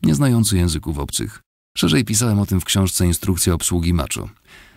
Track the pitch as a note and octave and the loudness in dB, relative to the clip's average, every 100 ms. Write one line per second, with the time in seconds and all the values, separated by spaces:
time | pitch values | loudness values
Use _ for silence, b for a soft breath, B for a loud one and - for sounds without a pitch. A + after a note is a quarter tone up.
0 | - C#3+ C#3 A#2 G#2+ F#2+ F2 D#2 - C#2+ | 0 2 2 2 2 2 0 0 -4 -6
1 | C#2 - G#2 - _ _ _ - - D3+ | -6 -6 -8 -10 _ _ _ -2 0 2
2 | A2 G#2+ A#2+ G2+ G2 F#2 - G2 F#2+ - | 0 0 2 2 2 0 0 0 0 2
3 | F2+ E2+ - F2 F#2+ E2 - F2 E2+ F2 | 0 0 -2 0 0 0 0 0 0 0
4 | C2+ - G1+ - b b b | -2 -8 -10 -16 b b b